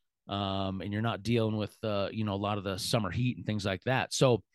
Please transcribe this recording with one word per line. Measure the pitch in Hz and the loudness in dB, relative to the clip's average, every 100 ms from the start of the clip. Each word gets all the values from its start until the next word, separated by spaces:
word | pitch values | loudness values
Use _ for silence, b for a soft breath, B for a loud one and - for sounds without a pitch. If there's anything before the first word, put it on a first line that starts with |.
| _ _ - | _ _ -8
um, | 98 98 98 95 95 | -4 -2 -2 -2 -4
and | 95 | -4
you're | 104 | -2
not | 113 98 | -2 -2
dealing | 101 120 110 107 | 0 2 2 0
with, | 101 - | -4 -4
uh, | 110 101 95 | -2 -2 -2
you | 110 | -2
know, | 107 | -2
a | 98 | 0
lot | 110 107 | 0 -2
of | |
the | 95 95 | -2 -4
summer | - 123 98 | 0 2 2
heat | 92 123 - | 0 0 0
and | - | -4
things | 107 | -2
like | 101 92 | -2 -2
that. | - 127 - | 0 0 0
So, | - 135 110 - | 4 4 4 0